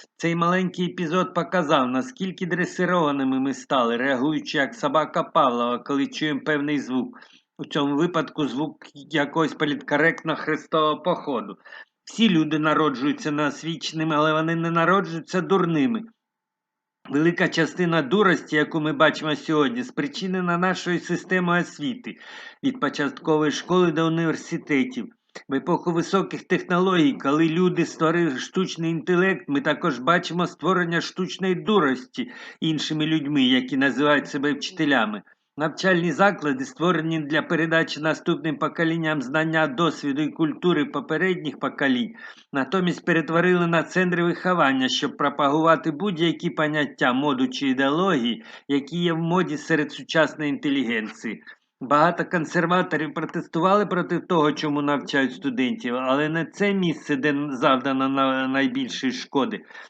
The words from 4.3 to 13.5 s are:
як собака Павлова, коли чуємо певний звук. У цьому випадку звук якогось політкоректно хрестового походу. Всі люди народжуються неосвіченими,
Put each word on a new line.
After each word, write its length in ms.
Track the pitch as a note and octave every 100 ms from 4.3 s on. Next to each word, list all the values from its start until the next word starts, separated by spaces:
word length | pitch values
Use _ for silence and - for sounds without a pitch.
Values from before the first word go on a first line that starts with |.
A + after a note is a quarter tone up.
| D3+ - D3+
як 160 | C3+ -
собака 480 | D3 D3 D3+ F3
Павлова, 560 | D#3 E3 C#3 A#2+ A#2+ A#2+
коли 280 | - C#3 C3+
чуємо 340 | - D3+ C#3 -
певний 340 | D3+ D3 D3
звук. 400 | A2+ B2+ A#2+ - - - _ -
У 80 | -
цьому 300 | D#3+ C#3+ C#3+
випадку 520 | E3+ E3+ C#3+ - C#3
звук 300 | A#2+ D3+ - -
якогось 600 | C#3+ C#3 D#3 C#3+ E3 D#3
політкоректно 840 | - D3+ C#3+ - D3 E3 D#3+ E3 D3
хрестового 680 | - D3+ - D#3+ D#3 D3
походу. 560 | F3+ E3 - B2 G#2+ F#2+ - - - _
Всі 260 | - - A3
люди 300 | E3 D#3 D#3
народжуються 720 | D#3 D3 D3+ B2 C#3+ C#3 D#3
неосвіченими, 840 | D3 D3